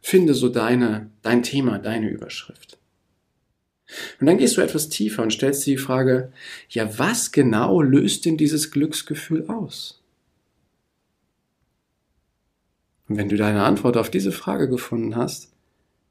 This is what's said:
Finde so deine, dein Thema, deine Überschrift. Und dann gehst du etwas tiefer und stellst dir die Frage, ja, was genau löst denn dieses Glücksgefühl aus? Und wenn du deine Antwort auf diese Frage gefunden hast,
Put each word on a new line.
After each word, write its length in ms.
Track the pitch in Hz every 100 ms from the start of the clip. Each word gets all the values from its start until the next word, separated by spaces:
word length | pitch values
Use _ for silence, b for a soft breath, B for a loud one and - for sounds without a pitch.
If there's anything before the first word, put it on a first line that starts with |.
Finde 320 | - 185 170
so 160 | 127 123
deine, 640 | 117 110 123 117 107 107 _
dein 220 | 110 120
Thema, 340 | 120 139 127 101
deine 320 | 104 113 107
Überschrift. 720 | - - - - - _ - _ _ _ _ _ _ _ _ _ _ _ B B B
Und 80 | 139
dann 100 | 202
gehst 200 | 254 -
du 40 |
etwas 280 | - - -
tiefer 340 | - - -
und 80 | 110
stellst 340 | 107 135 139 -
dir 100 | 131
die 60 |
Frage, 500 | - 131 131 127 - B B B B
ja, 280 | 113 107 107
was 340 | 160 233 -
genau 500 | - 127 110 156 185
löst 440 | 139 139 196 - 170
denn 120 | 156
dieses 340 | 151 151 -
Glücksgefühl 760 | 143 156 156 - 151 - 160 160
aus? 540 | 226 170 - - - _ _ _ _ _ _ _ _ _ _ _ _ _ _ _ _ _ _ _ _ _ _ _ _ _ _ _ _ _ _ -
Und 100 | 104
wenn 120 | 101
du 80 | 104
deine 260 | 104 104
Antwort 340 | 110 101 123 120
auf 120 | 110
diese 220 | 185 190
Frage 360 | - - 202 -
gefunden 480 | 123 - 117 113 113
hast, 360 | 156 - - _ _ _ _ _ _